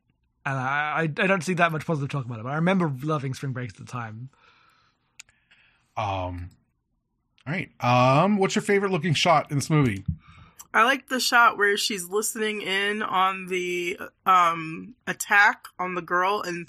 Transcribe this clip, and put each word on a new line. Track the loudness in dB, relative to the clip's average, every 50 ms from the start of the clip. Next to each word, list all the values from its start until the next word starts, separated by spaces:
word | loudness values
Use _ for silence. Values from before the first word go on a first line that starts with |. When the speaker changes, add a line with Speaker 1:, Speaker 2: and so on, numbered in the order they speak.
| _ _ _ _ _ _ _ _ -8
Speaker 1:
and | -6 -4
I, | -4 -4 -2 -2 -2 -2 -2 0
I, | 0
I | -2 -2 0 0 2
don't | 2 2 2 0
see | -2 2
that | 2 2 2
much | 2 -2 -4
positive | -4 -4 -4 -4 -4
talk | -4 -6 -6
about | -6 -8 -8
it, | -6
but | -4
I | -2
remember | 0 2 2 4 2 2 0 -2 -4 -4
loving | -4 -4 -2 -4 -6 -8
Spring | -6 -8 -8 -6
Breakers | -6 -8 -10 -12 -16
at | -16
the | -12
time. | -10 -10 -10 -10 -12 -14 -16 -16 _ _ _ _ _ _ _ _ _ _ _ _ _ _ _ _ _ _ -20 _ _ _ _ _ _ _ _ _ _ _ _ _ -8
Speaker 2:
Um, | -6 -4 -4 -4 -4 -4 -6 -8 -10 -12 -14 _ _ _ _ _ _ _ _ _ _ _ _ _ _ _ _ _ _ -10
all | -8 -8
right. | -8 -8 -10 _ -4
Um, | 0 2 4 6 6 6 6 4 4 4 2
what's | 2 2 0 0
your | -2 0
favorite | 2 0 2 2 0
looking | -2 0 0 0 0
shot | 2 4 4 4 4 2 0
in | -4
this | -4 0 2
movie? | 2 4 4 2 0 -2 -6 -8 -8 -8 _ -20 -20 -20 -20 -20 _ _ -12 -2 2
Speaker 3:
I | 2 4
like | 4 2 -2 -2 -4
the | -4 -2
shot | 0 2 4 6 6 6 4
where | 4 2 2 2
she's | 0 -2 -4 -4 -6 -6 -4
listening | -4 -2 -2 -2 -4 -4 -4 -4 -4 -4
in | -4 -2 -2 -2 0 -2 -2 -4
on | -4 -2 0 2 2 0 0 -4 -8
the, | -6 -6 -4 -4 -4 -4 -4 -4 -6 -6 -8 -12 -16 _ _ 2
um, | 4 6 6 6 4 2 0 -6 -8 -10 -10 -14 -16 -18 _ -8
attack | -8 -6 -6 -2 2 4 6 6 4 4 0 -10 -18 _ -8
on | -6 -4 -4
the | -6
girl, | -4 0 0 2 2 2 0 -2 -4
and | -6 -8 -8 -10